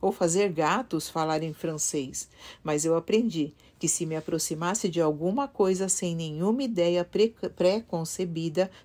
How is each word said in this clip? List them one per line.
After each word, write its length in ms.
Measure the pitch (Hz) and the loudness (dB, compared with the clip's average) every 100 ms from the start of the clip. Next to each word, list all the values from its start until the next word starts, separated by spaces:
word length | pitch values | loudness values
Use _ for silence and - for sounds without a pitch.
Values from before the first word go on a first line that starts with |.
ou 100 | 190 | -2
fazer 400 | - 175 175 202 | 2 2 2 2
gatos 560 | 160 156 202 240 160 - | 2 2 0 0 -4 -4
falar 360 | 165 160 156 | -2 0 0
em 100 | 160 | -2
francês, 720 | 151 160 156 - 151 135 - - - - - | -6 -6 -4 -2 -2 -4 -8 -12 -16 -20 -10
mas 200 | - 151 | -2 0
eu 120 | 165 165 | 2 2
aprendi 580 | 165 220 233 160 147 - - _ | 4 2 2 0 -4 -6 -20 _
que 100 | 170 | -2
se 200 | - 165 | -2 -2
me 80 | 156 | -4
aproximasse 720 | - 160 - 156 175 196 190 | -4 -4 -2 -2 -2 -2 -2
de 100 | 165 | 2
alguma 480 | 156 151 170 233 277 | 2 2 -2 -2 -4
coisa 400 | - 190 185 190 | 0 2 2 0
sem 280 | - 180 165 | -2 -2 -4
nenhuma 480 | 160 151 185 247 | -6 -2 0 0
ideia 420 | 269 196 170 175 175 | 0 2 2 2 0
pre-, 300 | 185 226 - - - | 2 2 2 -10 2
pré-concebida 1160 | 180 214 226 170 165 - 185 160 165 156 190 - | 2 2 -2 -6 -4 -4 -4 -2 -2 0 -2 -4